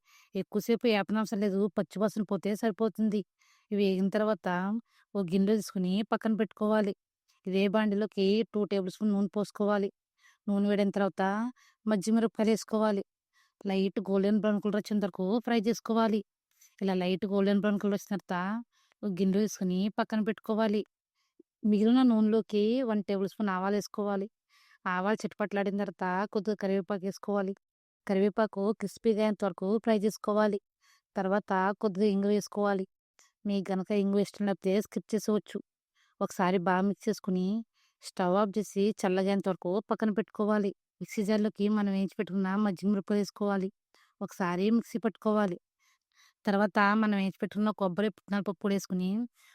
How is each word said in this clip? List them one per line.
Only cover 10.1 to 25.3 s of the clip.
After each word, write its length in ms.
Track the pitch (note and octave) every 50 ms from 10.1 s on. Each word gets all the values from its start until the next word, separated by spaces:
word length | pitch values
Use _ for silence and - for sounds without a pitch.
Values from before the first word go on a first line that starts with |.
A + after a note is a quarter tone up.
| _ _ _ - _ _ _
నూనె 200 | G#3 G3+ G3+ G3+
వేడైన 240 | G3+ G#3 G3 G3+ G3
తర్వాత 320 | - G3+ G3+ F#3+ - - F#3+ F#3+ G3+ G#3+ A#3 B3 - _ _ _ _ _ _
మజ్జి 260 | A3 G#3+ F#3+ - A3
మిరపకాయలు 400 | A3 A3+ A3+ A3 - - G#3+ A3
వేసుకోవాలి. 520 | A3 - - - A3+ G#3+ G#3+ G#3+ G3+ G3 - - _ _ _ _ _ _ _ _ _ _ -
లైట్ 340 | G3 F#3+ F#3+ F#3+ G3 - A#3
గోల్డెన్ 380 | F3+ F#3 G3 G3 F#3+ G3+ G#3+ G#3
బ్రౌన్ 200 | G3 G#3+ G#3 G3
కలర్ 180 | - G#3 F#3+
వచ్చేంత 260 | G#3 - - G#3+ G#3 G3+
వరకు 220 | F#3 - - F#3 F#3 A3 A#3+
ఫ్రై 200 | - A#3 A#3 A#3
చేసుకోవాలి. 600 | F#3+ A#3 G#3+ - - - A3 A3+ A3+ G#3+ A3 G#3 - - _ _ _ _ _ _ - _ _ _
ఇలా 140 | G3 G3 F#3
లైట్ 320 | F#3 F3+ F3+ F#3+ F3+ A3
గోల్డెన్ 360 | F#3+ G3 G3+ G3 G3+ G3+ G3+
బ్రౌన్ 180 | F#3 G#3 G3+ G#3
కలర్ 160 | - G3+ G#3
వచ్చిన 140 | G3 - -
తర్వాత 240 | G3+ F3 - - F#3 F3 F3+ G3 G#3+ A#3 A#3+ - _ _ _ _ _ _ G#3
ఒక 80 | G#3
గిన్నె 260 | F3+ E3 G3+ F#3+ F#3
తీసుకుని 420 | G3+ A3 G3 - - F#3+ F3+ F3+ F#3 G3 G#3+
పక్కన 300 | - - A3 - A3+ A3
పెట్టుకోవాలి. 600 | G3+ A3 G#3 - - - A3 G#3 A3 G#3+ G#3 G#3+ - - _ _ _ _ _ _ _ _ _ - _ _ _ _ -
మిగిలిన 380 | G#3 G#3 G3+ G#3+ A3+ B3 C4 C4
నూనెలోకి 600 | B3 A3+ A3 G#3+ G#3+ A3 A3 G3 - G#3+ G#3 G#3 A3 A#3+ C4+ C4
వన్ 180 | A3+ G#3+ G#3 F#3
టేబుల్ 260 | - G3+ F#3+ G3 F#3
స్పూన్ 220 | - - G#3 G3+
ఆవాలు 240 | F#3 F3+ F#3 G3 G#3
వేసుకోవాలి. 520 | G3+ - - - A3 G3+ G3+ G3+ G3 G3 A3 - _ _ _ _ _ _ _ - _ _
ఆవాలు 320 | F#3+ F3+ F3+ F#3 G#3 A3
చిటపట్లాడిన 600 | - - F3+